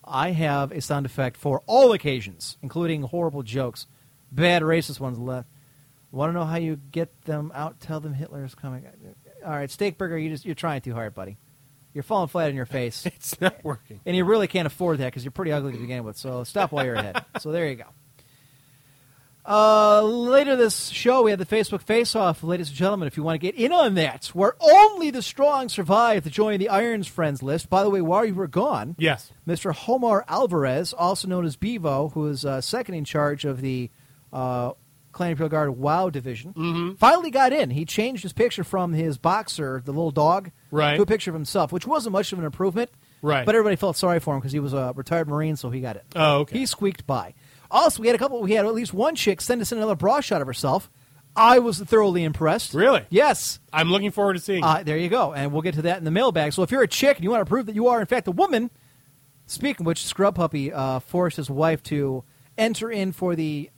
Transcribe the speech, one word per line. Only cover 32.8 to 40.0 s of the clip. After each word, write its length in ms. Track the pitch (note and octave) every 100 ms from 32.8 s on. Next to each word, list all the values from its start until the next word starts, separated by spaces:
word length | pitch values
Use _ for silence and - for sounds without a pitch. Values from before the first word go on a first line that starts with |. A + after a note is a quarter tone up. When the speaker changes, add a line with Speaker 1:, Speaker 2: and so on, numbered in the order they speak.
| B3
Speaker 1:
in 100 | E3+
charge 400 | C#3+ D3+ D3 C#3+
of 160 | D3 B2+
the, 300 | C3 B2+ A#2+ _ _ _ _
uh, 400 | C3 C3 B2 B2 - _ _ _
Clan 200 | - F3
Imperial 180 | D3+ D#3+
Guard 260 | D#3 D3 B2
wow 300 | C#3+ E3 F#3
division, 440 | C#3 B2+ A2 D3
Speaker 2:
Mm-hmm. 380 | F3+ E3+ E3+ F3
Speaker 1:
finally 360 | F#3+ A3+ E4+ E4
got 220 | C4+ C4
in. 160 | D4 A3+
He 140 | C3+
changed 380 | E3 - A#3 B3
his 100 | F3
picture 320 | - - -
from 300 | E3+ F#3+ F3
his 240 | D#3+ D#3+ C3
boxer, 640 | E3 G3+ G#3+ - C#3 C3
the 80 | B2+
little 180 | C#3+